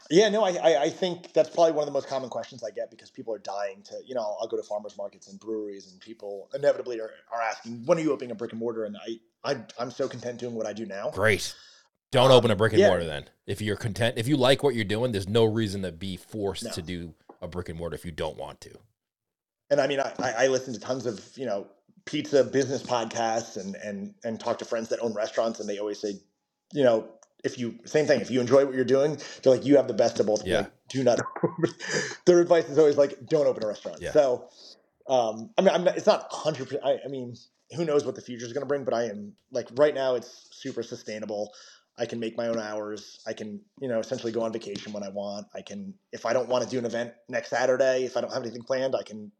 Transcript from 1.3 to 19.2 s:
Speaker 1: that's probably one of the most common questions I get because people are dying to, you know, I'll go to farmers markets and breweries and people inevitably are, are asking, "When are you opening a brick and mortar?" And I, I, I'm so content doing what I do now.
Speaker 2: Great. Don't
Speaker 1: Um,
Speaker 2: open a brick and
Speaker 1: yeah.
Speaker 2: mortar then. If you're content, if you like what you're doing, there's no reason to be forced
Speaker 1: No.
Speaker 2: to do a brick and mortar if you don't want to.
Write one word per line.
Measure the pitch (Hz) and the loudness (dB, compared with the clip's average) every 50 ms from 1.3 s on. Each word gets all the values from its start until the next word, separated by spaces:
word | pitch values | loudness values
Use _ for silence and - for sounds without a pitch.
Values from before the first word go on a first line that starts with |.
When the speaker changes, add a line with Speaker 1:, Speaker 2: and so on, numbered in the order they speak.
| - | 2
Speaker 1:
that's | 165 156 - | 2 2 2
probably | - 175 170 165 151 | 4 4 4 4 4
one | 151 | 2
of | 147 143 | -2 -2
the | 139 | -2
most | 139 127 - | -4 -4 -4
common | 139 135 127 120 | -6 -6 -6 -6
questions | 110 120 117 - 139 123 - | -8 -8 -10 -10 -14 -12 -12
I | 110 | -10
get | 101 117 113 107 | -8 -8 -10 -10
because | 117 113 - - | -10 -20 -20 -20
people | _ - 117 113 110 | _ -14 -8 -8 -8
are | 101 | -8
dying | 101 104 98 101 101 101 95 101 101 | -8 -8 -6 -6 -6 -6 -8 -10 -18
to, | - 107 104 87 | -16 -16 -16 -12
you | 101 127 | -8 -6
know, | 123 110 104 104 90 | -4 -4 -4 -4 -4
I'll | 113 107 | -6 -4
go | 117 107 | -4 -6
to | 104 | -4
farmers | - 104 104 107 104 - 101 | -4 -6 -6 -6 -8 -12 -10
markets | 101 101 _ 98 - - | -12 -12 _ -16 -20 -20
and | 98 98 | -20 -16
breweries | - 110 110 110 107 104 98 98 92 92 | -10 -8 -6 -6 -6 -8 -10 -14 -16 -20
and | 92 95 | -20 -20
people | - 110 113 - 107 101 101 98 90 - - | -20 -20 -18 -14 -12 -12 -12 -12 -14 -10 -8
inevitably | 139 143 143 139 139 131 127 123 113 | 0 2 2 2 2 0 -6 -6 -6
are, | 110 107 - - _ - | -8 -10 -12 -16 _ -8
are | 117 117 | -4 -2
asking, | 113 110 101 - - 117 117 117 117 | -2 -2 -2 -6 -8 -12 -12 -10 2
"When | 139 175 165 | 2 2 2
are | |
you | 160 156 | 2 -2
opening | 135 110 127 120 | -2 -2 -4 -10
a | 117 | -8
brick | 98 120 110 | -8 -8 -8
and | 113 113 | -8 -6
mortar?" | 113 120 113 110 110 | -6 -6 -4 -4 -6
And | 104 104 98 | -8 -8 -10
I, | 98 117 113 113 _ _ _ _ - | -10 -12 -12 -12 _ _ _ _ -6
I, | 120 143 120 104 - - - | -6 -6 -6 -6 -16 -10 -8
I'm | 120 131 | -8 -8
so | 117 - 135 123 | -6 -6 -6 -6
content | - 123 117 123 120 113 | -6 -8 -10 -10 -10 -8
doing | 123 123 117 | -8 -8 -6
what | 113 110 107 | -6 -6 -6
I | 104 | -6
do | 104 110 | -8 -10
now. | 98 95 98 107 147 | -10 -8 -8 -8 -8
Speaker 2:
Great. | - - 101 110 101 90 - - - - - - - _ _ _ _ _ _ - | -4 0 2 2 2 2 0 -6 -10 -14 -20 -20 -20 _ _ _ _ _ _ 0
Don't | - 127 123 135 | 4 6 8 10
Speaker 1:
Um, | 131 123 | 10 10
Speaker 2:
open | 110 117 | 10 8
a | 107 | 4
brick | 92 110 110 - | 4 4 4 6
and | 180 | 8
Speaker 1:
yeah. | 202 - | 8 8
Speaker 2:
mortar | - 90 85 | 6 4 0
then. | 82 73 71 - - _ _ _ - | -4 -6 -8 -8 -12 _ _ _ -8
If | 101 95 | -6 -4
you're | 107 107 101 - | -2 -4 -4 -2
content, | - 113 95 98 117 117 120 120 | -4 -6 -2 0 0 0 0 0
if | 110 127 | 0 2
you | 151 135 | 2 4
like | 120 131 139 135 | 6 6 4 6
what | - 143 120 | 4 2 2
you're | 117 107 | 2 0
doing, | 95 104 110 123 127 | 0 0 0 0 0
there's | 110 98 95 90 | 0 -2 -2 2
no | 107 117 113 | 4 6 6
reason | 110 107 113 113 101 95 101 | 6 4 2 0 0 -2 -4
to | 95 90 | -4 -6
be | 82 80 95 98 90 87 | -6 -8 -8 -8 -8 -10
forced | - - - 110 101 98 90 - - | -12 -12 -8 -4 -2 -2 -2 -4 -6
Speaker 1:
No. | 113 | -8
Speaker 2:
to | - 98 85 | -8 -8 -6
do | 80 92 85 85 82 78 _ _ _ - - | -6 -6 -8 -8 -10 -12 _ _ _ -20 -14
a | - 87 | -12 -10
brick | 78 90 90 - | -8 -8 -8 -8
and | 85 82 | -8 -8
mortar | 82 85 80 | -6 -6 -8
if | 76 - | -8 -10
you | 87 | -10
don't | 78 76 82 78 69 - | -6 -4 -4 -4 -4 -8
want | 69 73 73 - | -12 -12 -12 -16
to. | - 64 - - _ _ _ _ _ _ _ _ | -18 -20 -20 -20 _ _ _ _ _ _ _ _